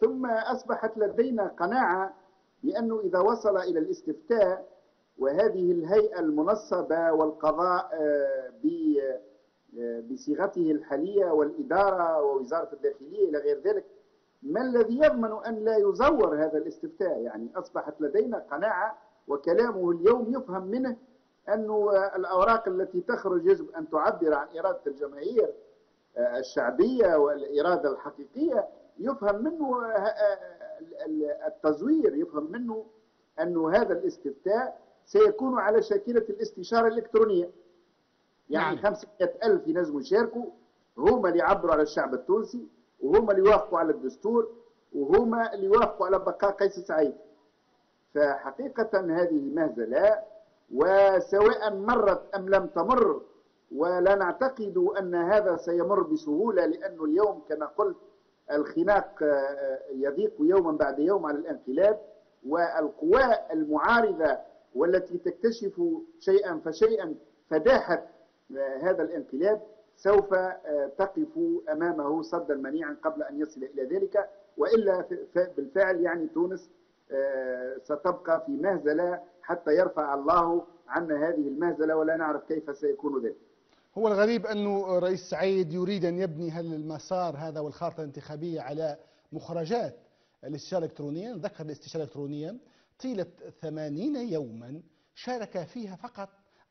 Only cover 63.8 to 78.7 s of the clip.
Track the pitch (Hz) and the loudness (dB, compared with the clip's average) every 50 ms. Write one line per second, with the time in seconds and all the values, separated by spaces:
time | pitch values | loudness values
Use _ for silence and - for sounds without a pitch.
63.8 | 156 202 233 233 226 202 180 160 160 143 127 - - - - _ _ _ - 127 | 2 4 4 4 4 2 0 2 0 0 0 -2 -6 -16 -20 _ _ _ -2 0
64.8 | 160 180 185 185 180 - 175 175 - 180 - - - 233 226 - 208 196 - 175 | 2 2 2 0 0 -2 -8 -6 -6 -6 -4 0 0 -2 0 -2 -6 -6 -4 -2
65.8 | 170 170 160 156 - - - - - 196 190 202 202 185 165 156 - 160 156 - | -2 -2 -2 -4 -8 -12 -16 -6 0 4 4 4 4 2 -6 -6 -6 -4 0 4
66.8 | 214 220 226 202 185 160 143 - - _ _ _ _ - 160 156 - 240 269 - | 4 4 4 2 -2 -4 -8 -10 -14 _ _ _ _ -2 0 2 4 6 4 4
67.8 | - - 170 160 - - - _ _ _ _ _ _ - 131 135 139 135 135 131 | 4 0 -2 -2 -4 -8 -18 _ _ _ _ _ _ -12 -8 -6 -6 -4 -4 -2
68.8 | 156 185 185 175 156 - 170 151 131 - - 135 170 202 214 214 - - - - | 0 0 0 0 0 -4 -4 -6 -8 -6 -4 0 2 2 0 0 -2 -10 -20 -20
69.8 | _ _ _ _ - 190 208 202 202 202 190 185 185 185 185 - - 156 147 147 | _ _ _ _ 2 6 6 6 6 4 2 0 0 0 -4 -8 -6 -4 -2 -2
70.8 | 139 143 - - 190 190 - 160 151 156 - 160 170 165 170 180 - 151 156 156 | -2 -2 -2 -2 -2 -2 -2 -4 -4 -4 -2 -2 0 0 0 -2 -2 -4 -4 -2
71.8 | 170 175 160 156 143 139 156 165 156 - 180 165 - - 143 135 135 135 147 165 | -2 -2 -2 -2 -2 -2 -2 -4 -4 -4 -6 -4 -2 -2 -4 -4 -4 -4 -4 -4
72.8 | 156 147 147 - - 156 156 147 151 143 143 147 151 147 - 131 135 135 - 139 | -6 -6 -8 -6 -6 -6 -4 -6 -8 -8 -6 -6 -6 -6 -8 -10 -14 -10 -8 -8
73.8 | 131 127 180 196 196 - - 202 185 - - - - _ - - 214 214 226 226 | -6 -4 -2 -2 -2 -2 -2 -2 -4 -4 -8 -20 -20 _ -4 -2 0 2 4 4
74.8 | 202 196 185 180 - - 175 - - - - 175 180 180 - - 139 131 - 190 | 4 4 2 0 -2 -4 -8 -10 -8 -4 0 0 0 0 -2 -8 -6 -2 0 2
75.8 | 196 190 185 165 175 170 165 170 160 156 - 165 175 180 190 175 - - _ _ | 2 2 2 2 0 0 0 -2 -4 -4 -2 -2 -2 -2 -2 -8 -12 -16 _ _
76.8 | _ _ _ _ _ - - 135 139 139 135 131 131 127 127 127 127 127 135 127 | _ _ _ _ _ -6 -4 -2 -2 -2 -2 -4 -4 -4 -6 -6 -6 -8 -10 -10
77.8 | - - 147 147 - 180 175 - - 170 165 160 - 143 139 139 165 196 | -8 -6 -6 -2 -2 -2 -2 -2 0 0 0 0 0 -2 -6 -2 0 0